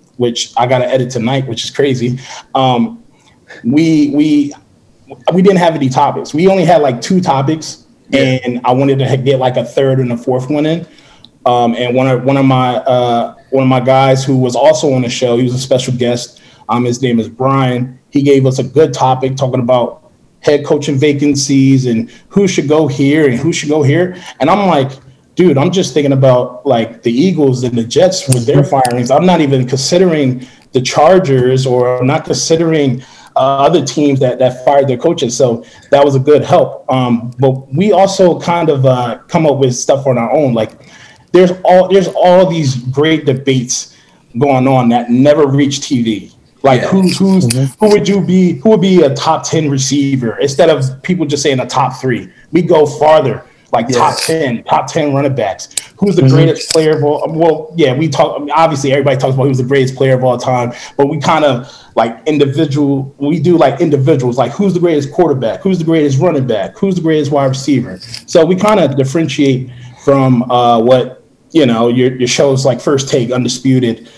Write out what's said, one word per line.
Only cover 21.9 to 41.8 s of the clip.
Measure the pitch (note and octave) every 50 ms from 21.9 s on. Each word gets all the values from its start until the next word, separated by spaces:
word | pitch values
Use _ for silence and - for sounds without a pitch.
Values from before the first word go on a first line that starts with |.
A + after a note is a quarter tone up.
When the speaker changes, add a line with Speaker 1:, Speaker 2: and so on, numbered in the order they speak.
| A#2 A2+ A#2 - - - - _
Speaker 1:
who | - G3 G3+
should | F#3 - F3+ D3
go | C#3 D3+ D#3 D#3
here | C3+ C3+ C#3 C#3 C#3 D3 D#3+ D3+ C3+
and | A#2 A#2
who | C#3 E3 E3+
should | - - D3
go | D3+ D#3 C#3+
here. | C3+ D3 E3+ F#3 F3+ F3+ - - - - -
And | B2+ D3+
I'm | F#3+ G#3 G3+
like, | F#3 E3 D3 C3 C3+ - - - - - _ _ _ _
"Dude, | - F3+ F3 C3+
I'm | C3 C#3+ F3+
just | - F#3+ F3 - -
thinking | D#3 C#3+ C#3 C3+
about, | C3 C3+ C3 B2+ B2 A#2+ - - - -
like, | C#3 B2 A#2 A2 - - - -
the | A#2+
Eagles | A#2 B2+ E3 F#3+ E3+ D#3 D3 C3+ B2 - B2+
and | A#2+ A#2+
the | A#2 A2+
Jets | A2+ - D#3 F3+ F3+ F#3 - -
with | C#3 B2+ B2+ A2+
their | - - C#3+ C#3
Speaker 2:
Mm-hmm. | - D3 C3+ B2+ B2
Speaker 1:
firings. | A#2+ B2 B2 A#2+
I'm | C3 D3+ F3+
not | F#3 F3 E3
even | D#3 C#3 C#3 C3 A#2+
considering | C3 C#3 C3 - - F3 F3+ F#3 F3+ D#3+ D3+ C#3 B2+ B2 B2 - - - _ _ _ -
the | F#3+
Chargers, | B2+ - - D#3+ D3 E3 F#3+ F#3 D3+ C3+ C3+ C3 B2 B2+ C3 C3 C3
or | C3+ B2 B2 B2 B2 B2 B2+
I'm | B2+
not | C3 D3 D#3 -
considering, | - E3+ D3 - - E3 D#3+ E3+ E3 D#3+ D#3 C#3+ C3+ - C3 - - - - - - -
uh, | C3 C3 C3+ C#3 C#3 C#3
other | E3 E3+ E3 B2+
teams | C3+ - D#3+ D3 C#3+ C#3 C3
that, | C#3+ B2 A#2+ -
that | B2+ B2 C3 - -
fired | - C#3+ C#3+ C3
their | B2+ B2
coaches." | A#2 - E3 E3+ E3+ C#3 A2+ -
So | - C#3 A#2+ A#2 A#2 - - - - - _
that | - C#3 C#3+
was | D3 C3+
a | C3
good | C3 D3 D3 C3+ -
help. | - - E3 C3 - - - - -
Um, | C3 C3 B2+ B2 A#2 A2+ A2+ - - B2
but | C3 C3+ C3 C3 - - C3
we | D#3 G3 A3
also | F3+ F3+ G3 F#3+ - - F#3 F3 D#3 C#3
kind | - E3+ E3+ E3+ E3 D#3+
of, | D3 C3+ C3
uh, | C3+ B2+ C3+ B2+ A#2 A2+ - -
come | - - E3 D#3
up | D3+ C3+
with | B2+ C3+ B2+ C3
stuff | - - - C#3+ C3+ -
on | C#3 A#2+
our | A#2+ A#2 A2
own. | B2 D#3 D3 C3 A2+
Like, | A2 A2 - - - - - - - - - - _ _ _ -
there's | F3+ F#3 F3+ F3+ - -
all, | E3 F3+ F#3